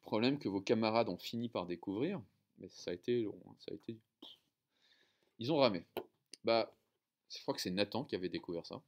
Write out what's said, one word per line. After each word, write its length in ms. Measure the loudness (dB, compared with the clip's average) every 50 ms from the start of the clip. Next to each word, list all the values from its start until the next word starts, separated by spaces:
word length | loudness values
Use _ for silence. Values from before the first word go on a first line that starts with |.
| _
Problème 360 | 0 0 4 4 4 2 2
que 100 | -2 -2
vos 120 | -2 -2
camarades 480 | 2 2 2 4 4 4 4 4 2 2
ont 100 | 0 -6
fini 300 | -6 -6 -6 -4 -4 -2
par 180 | -2 -4 -2
découvrir, 560 | -2 -4 -6 -4 -4 -2 -2 0 -2 -2 -4 -8 -12 _ _ _ _ _ -18
mais 100 | -18 -16
ça 240 | -16 -10 -6 -6 -6
a 20 |
été 280 | -6 _ 0 0 2 2
long, 180 | -2 -4 -8 -14 -20
hein, 60 | -20 _
ça 140 | -12 -12 -12
a 20 |
été, 240 | -12 -10 -12 -12 -12 _ _ _ _ -20 -20 -20 _ _ _ _ _ _ _ _ _ _ _ _ _ _ _ _ _ _ _ _ _
ils 120 | -2 2 6
ont 40 |
ramé. 280 | 6 6 6 6 2 -6 _ _ -10 -10 -10 _ _ _ _ -20 -4 _
Bah, 280 | 4 6 6 4 2 -4 _ _ _ _ _ _ _ _ _ _ _
je 140 | -14 -10 -4
crois 120 | -4 -4
que 60 | -2
c'est 100 | -2 -4
Nathan 340 | 2 0 0 0 0 -6 -4
qui 100 | -2 -4
avait 140 | -4 -4 -2
découvert 380 | -4 -4 -6 -4 -6 -6 -6
ça. 140 | -8 -12 -12 _